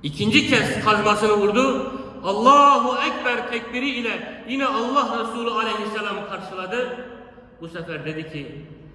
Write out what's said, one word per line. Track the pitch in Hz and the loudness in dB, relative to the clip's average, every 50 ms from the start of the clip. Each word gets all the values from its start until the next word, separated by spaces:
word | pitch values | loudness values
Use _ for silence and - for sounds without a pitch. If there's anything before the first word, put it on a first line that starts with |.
| - | -6
İkinci | 147 147 - 202 214 220 294 - | -8 -4 0 0 4 4 4 4
kez | - 262 226 202 - - - - | 4 2 2 2 0 -2 0 2
kazmasını | 214 214 208 208 214 208 208 220 214 208 | 2 2 4 4 2 2 4 4 4 4
vurdu. | 208 196 208 202 233 269 269 240 208 - - - - - - - - - | 4 4 4 4 4 2 2 2 -2 -4 -6 -8 -10 -12 -12 -14 -8 -4
"Allahu | 185 196 208 226 262 285 285 285 285 277 247 247 247 247 247 294 | -2 -2 4 6 8 8 10 10 8 6 6 4 0 0 -2 -2
Ekber" | 302 - 262 254 254 240 226 233 226 | -2 -4 -2 -2 -2 -2 -2 -4 -4
tekbiri | 233 233 226 - - 247 254 285 | -6 -6 -6 -6 -6 -4 -4 -2
ile | 254 240 233 226 202 180 - - - - - - | -4 -4 -4 -4 -4 -6 -8 -12 -14 -14 -10 -8
yine | 254 277 277 | -4 -2 -2
Allah | 254 277 240 233 247 262 285 254 233 240 233 | 0 0 0 -2 2 2 2 2 2 -2 -4
Resulü | 220 226 240 240 233 233 | -4 -4 -6 -4 -4 -2
aleyhisselam | 220 214 226 226 220 214 208 208 208 214 208 202 196 202 - 196 | -2 -2 -2 -2 -2 -4 -6 -6 -6 -6 -6 -6 -6 -6 -8 -10
karşıladı. | 196 185 - - 190 185 185 180 214 247 247 - - - - - - - - - - - - - - - | -10 -10 -10 -12 -10 -10 -8 -6 -4 -4 -4 -4 -6 -10 -12 -14 -16 -18 -20 -20 -20 -20 -20 -20 -20 -18
Bu | 165 165 | -16 -14
sefer | 165 175 160 165 160 147 147 | -12 -12 -10 -10 -10 -8 -8
dedi | 156 156 156 151 - - | -8 -8 -8 -10 -10 -10
ki | 147 139 123 135 147 - - - - - - - | -12 -12 -12 -14 -16 -18 -18 -20 -20 -20 -20 -20